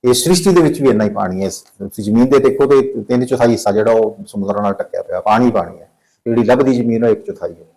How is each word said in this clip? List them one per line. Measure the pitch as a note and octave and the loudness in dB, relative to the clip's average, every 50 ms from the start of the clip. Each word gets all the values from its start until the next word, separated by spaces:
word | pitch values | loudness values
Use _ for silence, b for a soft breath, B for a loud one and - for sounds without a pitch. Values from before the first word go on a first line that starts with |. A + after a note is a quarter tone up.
| - | 2
ਇਹ | B2 B2+ | 2 0
ਸ੍ਰਿਸ਼ਟੀ | - - E3 F#3 F3 - G3 F3+ | 0 2 0 0 2 2 2 4
ਦੇ | F3 | 4
ਵਿੱਚ | E3 D3 - - | 4 2 0 0
ਵੀ | C#3 C3 | 0 2
ਇੰਨਾ | A2 G#2+ G#2+ | 2 2 0
ਹੀ | G2+ | -2
ਪਾਣੀ | - G2+ G2 F#2 F#2 F#2+ G2 | -2 -4 -6 -4 -4 -6 -6
ਹੈ। | F#2+ | -6
ਤੁਸੀਂ | - - _ _ _ _ G2 G2 - - G2+ | -8 -10 _ _ _ _ -16 -14 -12 -8 -4
ਜ਼ਮੀਨ | G#2 G#2+ A#2 B2 C3 | 0 2 2 2 4
ਦੇ | C#3+ C3+ | 4 2
ਦੇਖੋ | C3+ C3 C3 C3+ C#3+ | 2 2 2 2 2
ਤੇ | C3+ C#3 C3+ C3+ C3+ - A#2+ G#2 | 4 4 4 4 0 -4 -10 -6
ਤਿੰਨ | - B2+ B2 B2 | -4 -2 -2 -2
ਚੌਥਾਈ | B2 B2+ A#2+ A#2+ A#2 | -2 -2 0 2 0
ਹਿੱਸਾ | A#2 A2 - G#2 | 0 0 -2 -2
ਜਿਹੜਾ | G2 G#2+ G#2+ A2+ | 0 0 2 2
ਉਹ | A2+ A2+ A2 G#2+ - - G2+ | 2 2 2 0 -4 -10 -20
ਸਮੁੰਦਰ | - - G#2 G2 G2 G2 G2+ | -12 -8 -8 -6 -4 -4 -2
ਨਾਲ | G#2 G2+ G2 | -2 -4 -4
ਢੱਕਿਆ | - G#2 - - - - | -4 -8 -8 -8 -10 -8
ਪਿਆ, | - F#2 F2+ | -6 -8 -4
ਪਾਣੀ | - G#2+ G#2+ A2+ B2 B2 | 0 0 2 2 2 2
ਪਾਣੀ | A2 G2+ F2 E2 - - | 0 0 -4 -4 -12 -20
ਹੈ। | - _ _ _ _ _ _ _ _ | -20 _ _ _ _ _ _ _ _
ਜਿਹੜੀ | A#2 A#2 A#2+ A#2 | -4 -2 0 2
ਲੱਭਦੀ | G#2+ B2+ C3 C#3 C3+ B2+ | 2 2 2 2 0 2
ਜ਼ਮੀਨ | A#2+ A#2 A#2 A2+ A2+ A#2+ | 0 0 0 0 0 2
ਉਹ | A#2 | 0
ਇੱਕ | G#2+ - - | 0 0 -2
ਚੌਥਾਈ | - G2 - F#2 E2+ | -14 -12 -10 -10 -12
ਹੈ। | E2 E2 - _ _ | -12 -14 -20 _ _